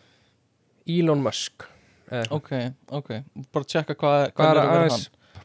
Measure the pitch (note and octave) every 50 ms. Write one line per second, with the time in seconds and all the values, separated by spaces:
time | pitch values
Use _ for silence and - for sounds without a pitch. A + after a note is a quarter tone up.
0 | _ _ _ _ _ _ _ _ _ _ _ _ _ _ _ _ _ E3 E3+ F3
1 | E3+ D#3+ D3+ C#3+ C3 G#2+ - - - - _ - - - - _ _ _ _ _
2 | _ - B2 A#2+ A2+ A#2 D3 D3+ - - C#3 B2+ A#2+ B2+ C#3 - _ - C3+ D3
3 | - - A2+ A2 C3+ - - C3+ C3 - - D3+ C3+ - - D#3+ D3+ - D3 -
4 | D#3 C#3+ D3 C#3+ C#3 C3+ - - D#3 D#3 D#3 D#3 - - E3 E3+ E3 D#3 A#2+ G#2+
5 | - - _ _ _ _ - -